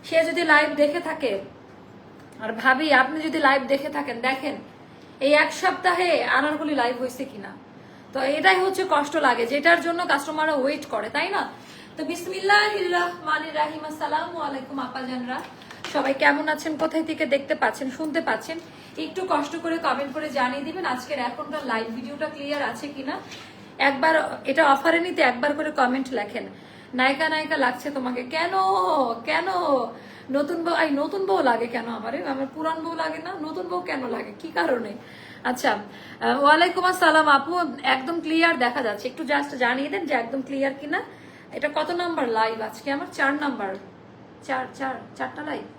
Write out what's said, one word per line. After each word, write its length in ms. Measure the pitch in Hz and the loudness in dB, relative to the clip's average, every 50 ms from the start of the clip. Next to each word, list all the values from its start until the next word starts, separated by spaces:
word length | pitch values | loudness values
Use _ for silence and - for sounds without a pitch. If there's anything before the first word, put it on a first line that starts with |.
| - | -6
সে 220 | - 320 330 320 | 2 2 2 2
যদি 160 | 320 - 339 | 4 0 0
লাইভ 280 | 339 320 302 302 302 294 294 | 4 6 6 6 6 4 4
দেখে 240 | 285 294 294 311 349 | 4 2 4 2 -2
থাকে, 420 | - 320 302 - 294 233 196 196 - - - - - - - - - - - - - - - - - - - - | -4 -4 -4 -2 -2 -2 -2 -2 -6 -10 -18 -20 -20 -20 -20 -20 -20 -20 -20 -20 -20 -20 -20 -20 -20 -20 -14 -8
আর 120 | 220 220 220 | -8 -6 -6
ভাবি 400 | 226 - 262 262 254 311 302 277 | 2 4 4 4 4 4 6 6
আপনি 280 | 254 262 262 311 311 | 6 6 4 0 -4
যদি 180 | - - - 311 | -2 -2 0 4
লাইভ 220 | 294 269 277 269 254 | 4 4 4 4 2
দেখে 260 | - 277 277 - - | 0 0 0 0 -4
থাকেন, 320 | - 196 - 247 233 233 | -4 -4 -4 -4 -6 -2
দেখেন 340 | 240 262 262 - 302 277 - - - - - - - - - - - - - - | -2 -2 -2 -2 -4 -6 -6 -8 -12 -16 -20 -20 -20 -20 -20 -20 -20 -20 -6 0
এই 140 | 269 277 294 | 4 6 6
এক 200 | 302 302 294 - | 6 6 4 0
সপ্তাহে 720 | - 359 370 - - - 370 349 339 359 349 320 247 240 | 0 0 0 0 2 2 2 4 4 4 4 4 2 2
আনারকলি 520 | 240 240 262 285 302 311 311 320 294 294 | 2 2 2 2 2 0 -2 -2 -2 0
লাইভ 240 | 262 240 240 254 240 | 2 2 0 0 -2
হয়েছে 260 | 262 254 - - 269 | -4 -6 -6 -8 -10
কিনা। 260 | 190 - 208 196 196 202 - - - - - - - - - - - - | -10 -10 -14 -14 -14 -16 -18 -20 -20 -20 -20 -20 -20 -20 -20 -20 -8 -4
তো 60 | 262 | -2
এটাই 400 | 262 269 294 311 302 381 381 370 | 0 0 0 4 6 6 6 6
হচ্ছে 260 | 370 381 381 - 370 - | 4 2 2 0 2 4
কষ্ট 260 | 311 285 285 - - | 4 2 2 2 0
লাগে, 300 | 320 294 254 240 226 233 | 2 4 4 4 4 0
যেটার 360 | 233 269 294 285 330 339 339 | 0 0 2 6 6 6 6
জন্য 240 | - 339 339 349 349 | 4 -2 -2 -2 0
কাস্টমাররা 480 | - 277 285 285 320 311 311 311 311 302 | 0 0 0 0 -2 -2 0 2 2 2
ওয়েট 320 | 277 254 277 302 294 - | 2 2 0 0 -2 -6
করে, 240 | - - 214 208 - | -6 -6 -4 -4 -2
তাই 200 | - 285 330 381 | -2 -2 -2 0
না? 200 | 403 359 - - - - - - - - - - - | -2 -2 -4 -4 -8 -16 -18 -20 -20 -20 -20 -16 -10
তো 80 | - 302 | -8 -6
বিসমিল্লাহির 880 | 311 349 359 349 359 370 381 381 392 415 415 415 427 427 392 359 349 349 | -6 -6 -6 -6 -8 -8 -2 2 4 6 6 6 4 0 0 0 2 2
রহমানির 640 | 349 349 349 349 - 302 311 311 302 311 320 302 | 2 0 0 -4 -6 -2 -2 -2 -2 -2 -4 -2
রহিম। 300 | 302 302 302 311 302 302 | -2 -2 -2 -2 -8 -8
আসসালামু 540 | 311 302 - 320 294 302 311 339 349 349 330 | -10 -6 -4 -2 -2 0 -2 -2 -4 -6 -6
আলাইকুম 400 | 302 285 277 269 - - 277 269 | -6 -4 -4 -6 -8 -8 -6 -6
আপাজানরা, 600 | 254 247 - 262 262 247 254 247 247 240 254 294 - - - - - - - - - - - | -6 -6 -8 -8 -8 -6 -6 -6 -6 -6 -6 -8 -8 -12 -16 -18 -18 -18 -16 -14 -12 -2 -2
সবাই 200 | 294 269 269 277 | 0 2 2 0
কেমন 340 | 269 302 294 285 294 311 | 4 4 4 4 4 0
আছেন, 300 | 311 302 294 - 330 311 | -2 -2 -2 -2 -6 -2
কোথায় 260 | 269 320 320 311 320 320 | -2 -2 0 0 -2 -2
থেকে 220 | 320 302 - 311 | -2 -2 -2 0
দেখতে 300 | 240 277 277 277 - 302 | 0 0 0 0 -2 -2
পাচ্ছেন, 360 | - - 220 - - 277 262 | 0 0 -2 0 -2 -6 -6
শুনতে 300 | - - 320 311 262 220 | -4 -4 -6 -2 -2 -2
পাচ্ছেন, 380 | - - 220 220 - - 330 330 - - - - - - - | 0 0 -2 -2 -4 -8 -10 -10 -10 -14 -20 -20 -20 -14 -10
একটু 240 | - 320 302 - 381 370 - | -8 -8 -6 -6 -6 -2 0
কষ্ট 260 | 330 294 285 - 330 320 330 | 0 0 0 -2 -6 -4 -2
করে 140 | 330 330 | -2 -2
কমেন্ট 360 | 330 - 277 247 269 285 277 - | 0 0 0 0 0 -4 -4 -4
করে 160 | 302 302 302 | -6 -6 -2
জানিয়ে 340 | 254 277 254 254 277 285 285 | 0 0 0 2 0 -4 -6
দিবেন 220 | 320 320 370 339 | -6 -6 -4 -2
আজকের 340 | 277 254 247 - - 302 262 | -2 -4 -4 -4 -6 -4 -4
এখনকার 460 | 240 247 247 302 294 294 302 302 269 | -2 -4 -4 -6 -8 -6 -6 -6 -4
লাইভ 220 | 254 - 220 226 226 226 | -2 -2 -2 -2 -4 -6
ভিডিওটা 300 | 254 226 277 294 285 311 | -8 -8 -10 -6 -6 -6
ক্লিয়ার 380 | 294 294 285 285 285 294 285 269 | -6 -6 -8 -6 -4 -2 -2 -2
আছে 240 | 226 233 - 294 | -4 -4 -6 -10
কিনা। 320 | 285 277 269 262 269 339 381 - - - - - - - - - - - | -10 -10 -8 -8 -8 -8 -8 -10 -14 -16 -16 -18 -18 -18 -20 -20 -20 -4
একবার 600 | - 262 285 269 254 302 320 320 311 - - - - - | 0 2 2 2 4 4 4 4 4 2 0 -6 -6 -4
এটা 260 | 269 269 320 320 285 277 | 0 4 4 6 6 6
অফারে 260 | 269 - 330 320 339 | 6 4 2 4 4
নিতে 220 | 339 359 - 330 | 2 0 2 4
একবার 320 | 294 247 240 240 277 294 294 | 4 4 4 2 0 0 0
করে 180 | 302 302 302 | 0 -2 -2
কমেন্ট 360 | 302 - 262 247 254 269 262 - 262 | 2 2 2 2 2 0 -2 -2 -4
লেখেন। 320 | 220 202 196 - 226 196 190 - - - - - - - - - | -4 -4 -4 -8 -10 -10 -10 -14 -18 -20 -20 -20 -20 -18 -8 0
"নায়িকা 360 | 247 254 269 277 285 320 320 | 2 4 4 4 2 0 0
নায়িকা 280 | 311 311 302 302 311 | 0 0 0 -2 0
লাগছে 340 | 294 262 247 254 - - 294 | 2 2 2 0 -2 -8 -6
তোমাকে।" 320 | 285 269 247 254 247 240 254 | -6 -4 -4 -4 -4 -4 -6
কেন, 300 | 254 320 320 339 359 381 381 381 381 392 370 370 370 311 285 254 - - - - | -4 -2 -2 -2 0 2 2 4 4 4 4 4 4 4 2 2 0 -2 -4 -2
কেন 220 | 311 302 330 339 381 381 359 339 311 277 254 233 233 - - - - - - - - | 0 0 0 0 0 0 0 2 2 2 2 2 -2 -6 -12 -16 -18 -18 -18 -8 -2
নতুন 320 | 262 285 294 294 349 339 330 | 0 0 0 0 -2 -2 0
বউ? 100 | 339 330 | 0 2
এই 140 | 311 320 311 | 2 2 2
নতুন 340 | 285 277 302 - 403 392 381 | 2 0 0 -2 -2 -4 0
বউ 180 | 381 392 359 294 | 2 2 4 4
লাগে 240 | 247 233 226 233 | 4 2 2 0
কেন 200 | 233 240 240 226 | -4 -4 -6 -6
আমারে? 400 | 233 233 214 208 226 233 330 - | -6 -8 -8 -6 -6 -6 -6 -4
আমার 200 | 294 269 262 269 269 - | -4 -4 -4 -6 -6 -6
পুরান 280 | 311 311 320 320 320 320 | -4 -4 -2 -2 -2 -6
বউ 120 | 330 330 | -6 -4
লাগে 220 | 320 320 311 311 | -4 -4 -4 -4
না? 140 | 311 320 349 392 311 | -6 -8 -10 -8 -8
নতুন 260 | 302 311 311 370 359 | -8 -6 -6 -6 -6
বউ 140 | 339 349 359 | -4 -4 -4
কেন 260 | 359 - 302 269 254 | -4 -4 -4 -4 -4
লাগে, 260 | 233 233 226 - - - - | -4 -6 -6 -8 -10 -12 -12
কি 120 | - 320 | -14 -6
কারণে? 420 | - - 339 320 254 233 220 208 208 - - - - - - - - - - | -2 -2 0 2 0 0 -2 -6 -10 -12 -14 -18 -18 -18 -18 -18 -18 -6 -4
আচ্ছা, 280 | 247 254 - - - | -4 -4 0 2 0
আহ, 720 | 214 202 - - - - - - - - - 233 240 277 285 | 0 0 -4 -12 -16 -18 -18 -18 -10 -2 0 0 2 6 6
ওয়ালাইকুম 420 | 294 302 320 349 359 349 359 349 | 6 8 8 6 4 4 2 2
আসসালাম 420 | 370 370 370 359 320 302 311 311 | 2 4 6 4 6 6 6 8
আপু, 320 | 302 285 262 - 320 349 359 339 285 240 - - | 8 6 6 4 0 0 0 -2 -2 -4 -4 0
একদম 380 | 262 262 262 262 311 339 339 | 0 0 0 0 -2 -4 -4
ক্লিয়ার 380 | 294 311 320 320 339 330 330 247 | -2 0 2 4 4 4 4 2
দেখা 240 | 247 240 247 294 254 | 0 0 0 0 -2
যাচ্ছে, 240 | 214 208 208 - | -2 -4 -4 -6
একটু 160 | 254 247 - 311 | -8 -6 -6 -2
just 320 | 247 285 285 285 - 285 | 0 0 0 0 -2 -2
জানিয়ে 340 | 247 247 233 254 262 285 302 | 0 0 0 0 0 -2 -2
দেন 160 | 370 403 349 | -4 -4 -2
যে 80 | 277 285 | 0 0
একদম 280 | 240 226 233 269 269 | 0 0 -2 -4 -6
ক্লিয়ার 320 | 262 - 277 269 269 269 269 277 | -6 -4 -2 0 0 -2 -2 -4
কিনা। 200 | 294 294 320 403 480 - - - - - - - - - | -6 -4 -4 -4 -4 -8 -16 -20 -20 -20 -20 -20 -20 -12
এটা 180 | - - - 294 294 | -6 -4 -4 -2 0
কত 160 | 320 311 311 | -2 -2 0
নাম্বার 380 | 359 349 349 339 330 320 269 240 | -2 -2 -2 -2 0 0 0 2
লাইভ 320 | 220 220 220 226 226 226 | 2 2 2 2 0 -4
আজকে 300 | 214 214 - - - 285 | -6 -8 -8 -8 -4 -4
আমার? 160 | 277 294 359 - - | -4 -4 -4 -8 -2
চার 200 | - 285 277 285 | 0 2 2 2
নাম্বার, 420 | 294 294 277 247 208 202 190 190 202 - - - - - - - - - - - - - | 2 -2 -2 -2 -2 -4 -6 -6 -8 -12 -18 -20 -20 -20 -20 -20 -20 -20 -20 -20 -16 -6
চার, 220 | - 269 262 254 254 - | -4 -4 -4 -4 -6 -8
চার, 180 | - 269 269 247 226 214 - - | -6 -6 -6 -6 -8 -12 -16 -10
চারটা 260 | - 262 262 - 294 302 | -10 -10 -10 -8 -10 -8
লাইভ। 200 | 302 269 214 - - - | -6 -8 -8 -8 -12 -18